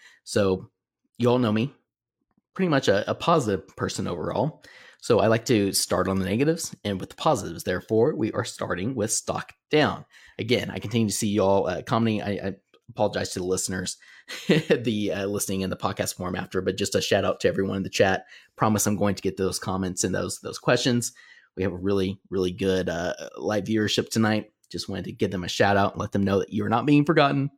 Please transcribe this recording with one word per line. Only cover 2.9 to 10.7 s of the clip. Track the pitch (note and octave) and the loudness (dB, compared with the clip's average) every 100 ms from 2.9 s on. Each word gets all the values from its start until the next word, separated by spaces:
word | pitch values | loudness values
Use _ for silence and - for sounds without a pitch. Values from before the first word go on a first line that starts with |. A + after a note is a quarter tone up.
| G2+ - | 2 2
a | |
positive | - - E3+ A2 F#2+ - - | -2 2 2 2 -2 -4 -6
person | A#2 - F#2+ | -6 -4 -6
overall. | F2 E2+ - C3+ - - - - _ | -6 -4 -2 -2 -4 -20 -20 -20 _
So | - G#2+ | 2 4
I | G#2+ | 6
like | A2+ | 4
to | A2+ A2+ G2 | 4 2 4
start | - - F2+ F#2 | 0 0 0 2
on | F#2+ | 0
the | |
negatives | F#2 A2 C#3+ E3 - - | 0 0 0 0 -4 -8
and | G#3 F#3+ | -6 -6
with | E3+ | -8
the | - | -4
positives. | E3 B2+ F#2+ E2 | 0 0 -2 -8
Therefore, | - F2+ - A2 C3 - | -4 -4 0 2 2 2
we | G#2+ | -2
are | - | -2
starting | A2+ - G2+ F2+ G2+ C3+ | -6 -6 -6 -4 -4 -2
with | G#2 | -2
stock | - - - - - - | -2 -4 -6 -6 -16 -2
down. | D3+ A#2+ D2+ - - - - | 2 2 0 -12 -20 -20 -10
Again, | A2+ A2 F#2 | -2 0 0